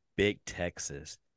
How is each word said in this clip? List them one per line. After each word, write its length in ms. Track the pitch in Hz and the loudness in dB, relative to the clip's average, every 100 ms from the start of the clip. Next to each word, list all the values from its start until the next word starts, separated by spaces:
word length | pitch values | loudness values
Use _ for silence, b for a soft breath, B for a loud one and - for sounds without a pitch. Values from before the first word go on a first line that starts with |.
| _ - | _ 4
Big 280 | 101 104 | 4 4
Texas. 760 | - - 87 - - 71 78 - _ | -6 -4 -4 -4 -8 -8 -10 -16 _